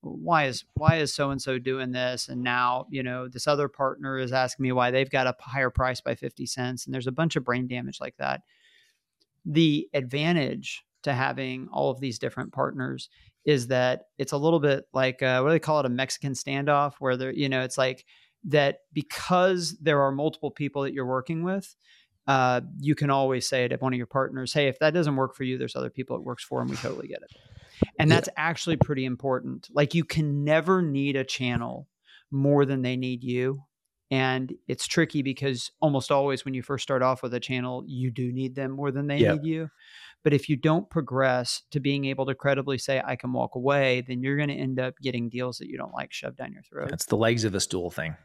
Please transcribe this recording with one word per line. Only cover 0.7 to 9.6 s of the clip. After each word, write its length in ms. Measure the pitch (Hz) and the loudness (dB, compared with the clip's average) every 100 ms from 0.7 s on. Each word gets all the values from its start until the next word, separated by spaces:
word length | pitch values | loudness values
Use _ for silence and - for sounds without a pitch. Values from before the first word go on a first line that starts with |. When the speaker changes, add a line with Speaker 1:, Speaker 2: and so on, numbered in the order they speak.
Speaker 1:
why 220 | - 156 165 | 0 2 2
is 180 | 147 | -2
so-and-so 440 | - 139 139 135 127 | -2 -2 -2 -4 -4
doing 340 | 127 131 131 | -4 -4 -4
this? 360 | 127 127 123 - | -4 -4 -4 -6
And 140 | 127 | -4
now, 440 | 123 123 123 127 123 | 0 2 2 0 -6
you 120 | 135 | -6
know, 240 | 127 127 127 | -6 -6 -8
this 200 | 127 151 | -6 0
other 200 | 147 143 | 2 0
partner 500 | - 135 - 139 131 | 0 -2 -2 -6 -4
is 140 | 127 | -2
asking 320 | 131 127 - | 0 0 0
me 80 | 131 | 0
why 180 | 127 123 | 4 4
they've 180 | 127 131 | 4 2
got 160 | 135 127 | 2 0
a 60 | |
p-, 60 | 120 | -2
higher 260 | - 135 127 | -6 -2 0
price 300 | - 127 123 | 2 0 -2
by 140 | 127 | -4
fifty 320 | 127 135 - 131 | -4 -6 -8 -8
cents. 380 | - 127 127 | -4 -4 -6
And 100 | - | -6
there's 140 | 131 123 | -6 -4
a 40 | |
bunch 240 | 131 160 151 | -2 0 0
of 80 | |
brain 220 | 127 123 127 | -2 -2 -2
damage 340 | 123 127 135 | -6 -8 -10
like 160 | - _ | -12 _
that. 240 | 67 67 _ _ _ _ _ _ _ _ _ _ | -4 -4 _ _ _ _ _ _ _ _ _ _
The 440 | - 151 | -2 4